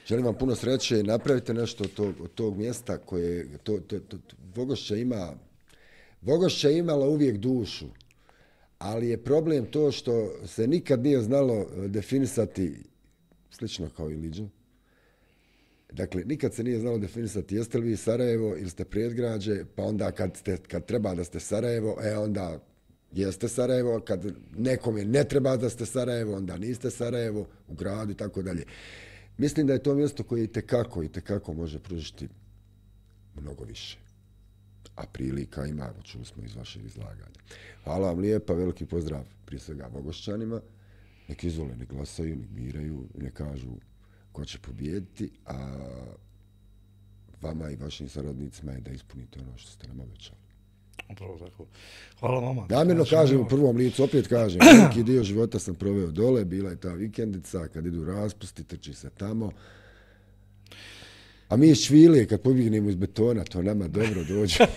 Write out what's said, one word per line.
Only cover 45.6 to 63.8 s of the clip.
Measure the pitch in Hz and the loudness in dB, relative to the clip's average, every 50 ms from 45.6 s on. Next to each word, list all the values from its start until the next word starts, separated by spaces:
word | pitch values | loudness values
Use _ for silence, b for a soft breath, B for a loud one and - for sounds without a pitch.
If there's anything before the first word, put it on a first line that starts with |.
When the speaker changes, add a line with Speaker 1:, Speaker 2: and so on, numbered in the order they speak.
| 67 67 65 65 65 64 64 64 64 60 - - - - - - - _ _ _ - - - - - - - - - - - - - - - - 76 | -10 -12 -12 -12 -12 -14 -14 -14 -16 -16 -18 -20 -20 -20 -20 -20 -20 _ _ _ -20 -20 -20 -20 -20 -20 -20 -20 -20 -20 -20 -20 -20 -20 -18 -12 -10
Speaker 1:
vama | 78 80 80 80 76 | -8 -8 -8 -8 -8
i | 71 | -10
vašim | 57 67 76 76 - 73 65 | -10 -10 -12 -12 -12 -12 -12
saradnicima | - 73 67 73 69 65 71 67 - - 78 71 65 | -10 -10 -8 -8 -8 -10 -10 -12 -12 -12 -12 -12 -10
je | 64 | -10
da | 58 62 | -12 -12
ispunite | 65 65 - - - 67 60 58 - 67 | -14 -14 -16 -18 -18 -18 -18 -16 -16 -16
ono | 65 64 62 62 | -16 -16 -16 -18
što | - - | -20 -20
ste | - - - 58 | -20 -20 -18 -16
nam | 64 64 | -16 -16
obećali. | 65 58 50 50 - - - - - - _ - - _ _ _ _ - - - - - | -16 -16 -18 -18 -20 -20 -20 -20 -20 -20 _ -20 -20 _ _ _ _ -20 -18 -18 -16 -16
Speaker 2:
Upravo | 101 95 95 95 92 80 | -16 -14 -14 -14 -14 -14
tako. | 85 90 - - 87 - B B B B B B B B B - | -16 -16 -16 -18 -20 -20 B B B B B B B B B -6
Hvala | - 117 127 127 | -2 -2 0 0
vama. | 120 123 131 123 101 - | -2 -2 -4 -4 -2 0
Speaker 1:
Namjerno | 139 135 160 175 180 165 151 | 2 4 4 6 6 4 4
Speaker 2:
Znači, | 117 156 | 6 6
Speaker 1:
kažem | 160 156 135 135 | 8 8 8 6
u | 135 | 4
Speaker 2:
evo | 117 - | 4 4
Speaker 1:
prvom | 131 139 147 131 117 | 4 4 6 6 6
licu, | 120 123 127 - - 135 | 4 4 2 4 4 2
opet | 139 - 139 110 - | 4 4 4 4 4
kažem, | 120 120 113 104 85 90 233 311 | 4 4 4 4 6 10 12 12
Speaker 2:
<clears throat> | 311 | 12
Speaker 1:
veliki | 226 202 151 113 117 117 | 12 12 10 8 4 2
dio | 113 131 127 113 | 4 4 4 2
života | 95 101 107 117 117 - 104 | 2 2 0 0 0 -2 -4
sam | - - 87 | -6 -6 -6
proveo | - 92 98 101 101 92 82 | -4 -2 -2 0 0 -2 -2
dole, | 78 85 110 127 131 123 101 | 0 2 2 4 4 2 2
bila | 87 87 95 98 95 | 0 -2 -4 -4 -6
je | 87 | -6
ta | 90 - 90 | -8 -8 -8
vikendica, | 87 85 104 110 104 - 113 110 101 92 80 - - 92 82 76 | -6 -6 -8 -6 -6 -4 -4 -4 -4 -6 -8 -8 -6 -6 -6 -6
kad | - 80 80 | -8 -6 -6
idu | 90 85 85 78 | -4 -4 -4 -4
raspusti, | 80 92 104 104 107 98 - - 95 - - 80 | -4 -4 -4 -4 -6 -6 -8 -12 -14 -14 -14 -14
trči | - 85 - - 76 69 | -12 -14 -14 -12 -14 -14
se | - - 67 | -14 -14 -16
tamo. | - - 98 101 110 113 113 101 B B B B B B B B B B B B B B B B B B - - - - - B B B B B B B B B B B B B B B B - | -12 -8 -6 -6 -4 -4 -4 -6 B B B B B B B B B B B B B B B B B B -20 -20 -20 -20 -20 B B B B B B B B B B B B B B B B 0
A | 104 | 4
mi | 117 147 160 | 8 8 10
iz | 147 113 | 8 8
Čvile, | - - 139 151 160 170 165 139 110 | 6 8 10 12 12 12 12 10 6
kad | - 110 101 | 6 2 2
pobjegnemo | - 127 135 127 123 113 110 107 104 104 | 4 4 4 4 4 4 2 2 2 2
iz | 98 | 0
betona, | 87 98 90 - - 107 120 120 110 85 | 0 -2 -2 0 2 2 4 4 2 -2
to | - - 90 87 | -4 -2 -2 0
nama | 98 107 104 | 0 0 0